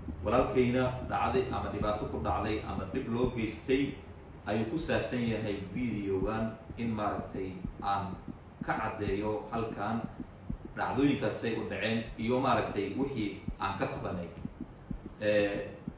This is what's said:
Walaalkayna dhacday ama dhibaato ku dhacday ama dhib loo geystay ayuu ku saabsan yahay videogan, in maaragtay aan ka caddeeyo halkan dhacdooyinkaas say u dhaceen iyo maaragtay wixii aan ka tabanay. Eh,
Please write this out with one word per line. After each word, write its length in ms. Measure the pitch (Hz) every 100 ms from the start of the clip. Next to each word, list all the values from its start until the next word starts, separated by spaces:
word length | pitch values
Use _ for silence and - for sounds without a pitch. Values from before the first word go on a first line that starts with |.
| - -
Walaalkayna 840 | 101 120 135 127 123 127 127 - -
dhacday 400 | 117 120 127 127
ama 220 | 120 -
dhibaato 400 | 104 107 107 -
ku 80 | -
dhacday 400 | 104 98 107 107 101
ama 160 | 98 -
dhib 160 | 135 120
loo 240 | 117 123
geystay 640 | 120 107 - - 135 143 - - - - -
ayuu 240 | 101 110 113
ku 100 | 156
saabsan 460 | - 113 - 127
yahay 320 | 117 110 107 98 92
videogan, 800 | 123 123 101 98 95 95 110 113 - - -
in 160 | 117
maaragtay 640 | 107 104 95 - 98 92 90 90 -
aan 320 | 101 98 92 92 - - - -
ka 140 | - -
caddeeyo 720 | 110 - 101 98 107 107 -
halkan 560 | 113 110 - 104 - - - - - - - - -
dhacdooyinkaas 640 | 92 120 143 120 107 -
say 140 | 117 110
u 80 | 98
dhaceen 340 | 98 107 113 - -
iyo 200 | 113 127
maaragtay 480 | 135 110 - 104 101
wixii 460 | - 135 - 101 - - -
aan 240 | 92 -
ka 80 | -
tabanay. 400 | - - 92 90 - - - - - - - - -
Eh, 500 | 107 104 101 101 - - -